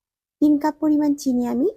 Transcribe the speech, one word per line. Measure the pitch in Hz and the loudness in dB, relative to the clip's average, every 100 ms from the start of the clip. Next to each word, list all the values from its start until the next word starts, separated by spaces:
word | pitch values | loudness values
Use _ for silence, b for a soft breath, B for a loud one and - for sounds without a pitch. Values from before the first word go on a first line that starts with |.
| _ _ _ - | _ _ _ -2
তিন | 294 294 | 2 2
কাপ | 302 302 | 0 -2
পরিমাণ | 311 294 294 285 | 0 2 0 -2
চিনি | 269 247 240 | -2 -2 -2
আমি | 240 370 | -2 -2